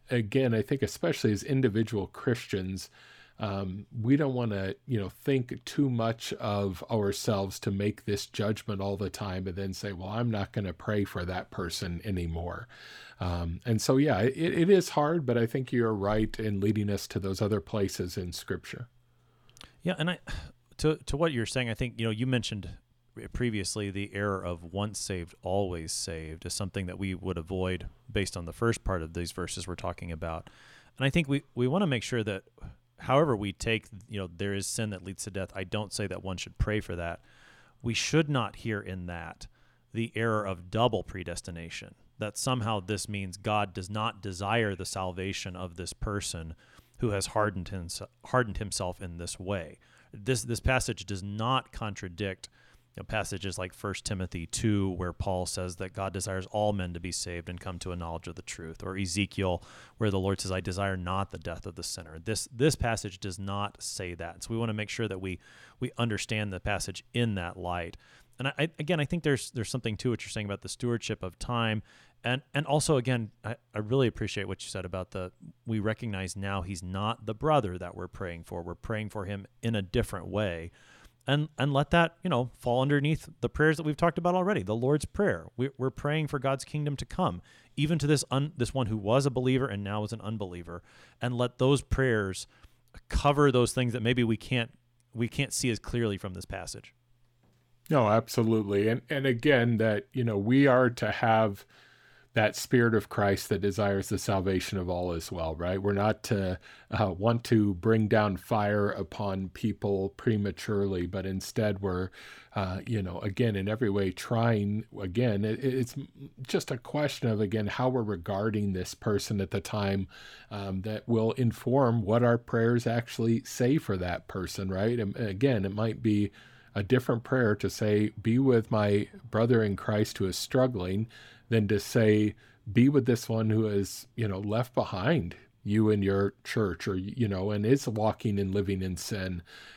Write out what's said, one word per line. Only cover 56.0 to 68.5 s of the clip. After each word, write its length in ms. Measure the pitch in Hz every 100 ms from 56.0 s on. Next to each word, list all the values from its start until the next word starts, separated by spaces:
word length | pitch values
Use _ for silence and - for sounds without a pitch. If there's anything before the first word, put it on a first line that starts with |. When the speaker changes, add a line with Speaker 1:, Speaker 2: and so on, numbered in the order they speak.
| 98
Speaker 2:
desires 320 | 95 92 95 95
all 200 | 107 104
men 220 | 104 90
to 60 | 85
be 100 | 87
saved 380 | 82 - 87 82
and 100 | 87
come 200 | - 90
to 120 | -
a 40 | 87
knowledge 300 | 85 82 -
of 80 | 82
the 60 |
truth, 400 | - - 82 80
or 140 | 92 95
Ezekiel, 640 | 95 87 98 - 95 87 - - - -
where 140 | 107
the 80 | 98
Lord 200 | 95 95
says, 120 | 95
"I 100 | 92
desire 340 | 90 92 98 95
not 360 | 87 95 98
the 60 | 90
death 280 | 82 82 98
of 100 | 82
the 80 |
sinner." 340 | 85 - 82 80
This, 240 | 82 107 -
this 220 | 117 147 127
passage 440 | 127 113 107 92
does 200 | 101 90
not 420 | 98 101 101 -
say 320 | - - 92
that. 300 | 85 85 87
So 80 | -
we 60 | 113
wanna 160 | 117
make 160 | 107 107
sure 180 | - 113
that 120 | 95
we, 200 | 95 90 - - - -
we 100 | 123 -
understand 560 | 120 104 - 110 107
the 80 | 92
passage 420 | 104 101 - 92 -
in 220 | 120 120 98
that 220 | 87 92
light. 400 | 87 87 85 - _ - _ -
And 80 |
I, 60 | 135